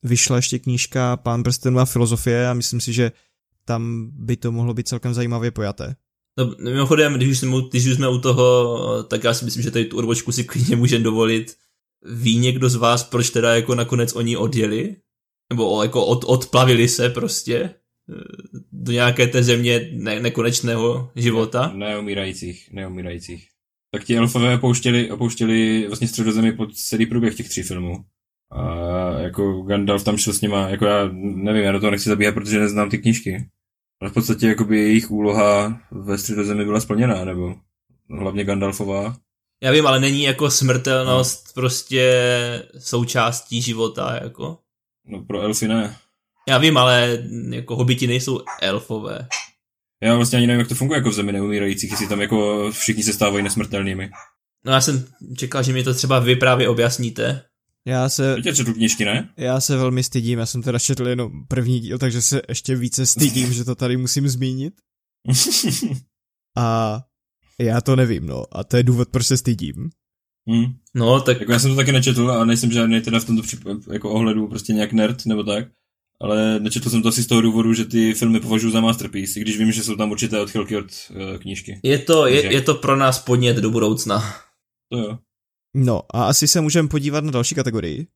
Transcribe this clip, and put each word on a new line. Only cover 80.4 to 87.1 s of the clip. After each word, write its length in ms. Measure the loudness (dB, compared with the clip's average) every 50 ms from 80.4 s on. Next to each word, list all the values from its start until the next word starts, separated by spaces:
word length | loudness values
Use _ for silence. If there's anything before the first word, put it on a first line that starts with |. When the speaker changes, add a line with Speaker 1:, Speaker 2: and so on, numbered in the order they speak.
Speaker 3:
odchylky 360 | -4 -2 -4 -6 -4 -4 -4
od, 100 | -6 -6 -8 -16 -18 -18 -16 -12 -12 -10 -10 -10
eh, 40 | -10
knížky. 420 | -10 -10 -12 -10 -12 -14 -16 -6 0
Speaker 2:
Je 160 | 0 0 0
to, 280 | 2 2 2 4 4
je, 160 | 4 4 2 2
Speaker 3:
Takže 140 | 2 0
Speaker 2:
je 60 | 0 2
to 120 | 0 0
pro 220 | 0 2 0 2
nás 220 | 2 2 2 0 0
podnět 380 | 0 0 2 2 4 2 2
do 140 | 2 0 0
budoucna. 640 | 0 2 2 2 0 0 -2 -2 -2 -2 -2 -4 -10 -14 -18 _ _ _ _ _ _ _ _ _ -6
Speaker 3:
To 60 | -6
jo. 200 | -4 -6 -8 -12 _ _ _ _ _ _ _ _ _ _ _
Speaker 1:
No, 280 | 0 2 2 2 0 -4 _
a 140 | -2 0 0
asi 240 | 2 2 2 2 2
se 120 | 2 2
můžeme 280 | 2 2 2 2 0 2
podívat 360 | 0 -2 -2 -2